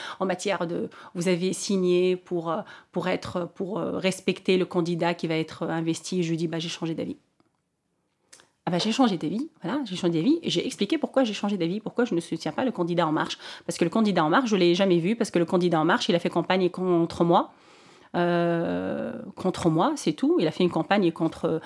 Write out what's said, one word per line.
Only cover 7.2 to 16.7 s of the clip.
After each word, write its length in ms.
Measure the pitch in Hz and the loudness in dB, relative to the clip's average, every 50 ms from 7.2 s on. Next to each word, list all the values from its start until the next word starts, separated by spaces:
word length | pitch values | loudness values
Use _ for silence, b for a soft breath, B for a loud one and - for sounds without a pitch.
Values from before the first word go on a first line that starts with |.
| _ _ _ _ _ _ _ _ _ _ _ _ _ _ _ _ _ _ _ _ _ b b b b b b _ - 170 | _ _ _ _ _ _ _ _ _ _ _ _ _ _ _ _ _ _ _ _ _ b b b b b b _ -6 -2
Ah 40 | |
bah, 80 | 175 170 | -2 0
j'ai 120 | 170 214 | 0 0
changé 240 | 220 - 269 233 196 165 | 2 2 2 2 2 0
d'avis, 300 | - 151 175 226 294 - - _ | -4 -4 -4 -4 -6 -8 -10 _
voilà, 180 | - 170 226 302 269 | -8 -6 -4 -4 -4
j'ai 100 | 202 185 | -6 -4
changé 180 | 165 - 175 165 | -2 0 0 2
d'avis 260 | 156 165 247 320 339 | 2 2 2 2 2
et 80 | - - | 0 -2
j'ai 160 | - 170 - | -2 -2 -2
expliqué 320 | 262 - - 208 196 330 311 | -2 -4 -4 -2 -2 0 -2
pourquoi 260 | - - - 269 269 | -2 0 2 2 2
j'ai 120 | 220 202 | 2 0
changé 200 | - - 202 208 | -2 -4 -4 -2
d'avis, 240 | 185 165 170 185 220 | -2 -2 -2 -2 -4
pourquoi 240 | - 226 - - 247 | -6 -6 -2 -2 -2
je 120 | 233 175 | 0 0
ne 40 | 170 | -2
soutiens 320 | - - 170 165 - - | -2 -4 -6 -6 -6 -6
pas 140 | 202 - 254 | -4 -2 -2
le 60 | 262 | -2
candidat 340 | - - 175 165 175 170 170 | -2 -2 -2 0 0 2 2
En 60 | 156 | 2
Marche. 260 | 151 151 165 - - B B B B B B - | 2 0 0 -2 -6 B B B B B B -6
Parce 100 | 170 - | -2 0
que 60 | 175 | 0
le 80 | 170 | 2
candidat 340 | - 226 220 208 185 175 156 | 2 2 2 4 4 4 4
En 40 | 156 | 4
Marche, 200 | 175 262 262 226 | 4 2 2 2
je 60 | 208 | 4
l'ai 180 | 185 180 175 170 | 4 6 6 4
jamais 240 | 185 196 196 175 175 | 4 4 4 4 4
vu, 180 | 160 190 233 | 2 2 0
parce 140 | 233 220 - | 0 -2 0
que 80 | - 175 | 0 0
le 80 | 170 | 2
candidat 340 | - 190 180 180 175 170 160 | 2 2 2 2 2 2 2
En 60 | 156 | 2
Marche, 240 | 170 196 247 - - | 2 2 2 2 2
il 60 | 180 | 0
a 40 | 170 | 0
fait 120 | - 180 | 0 0
campagne 360 | - 170 165 - 185 190 185 175 | -2 -2 0 2 2 2 2 0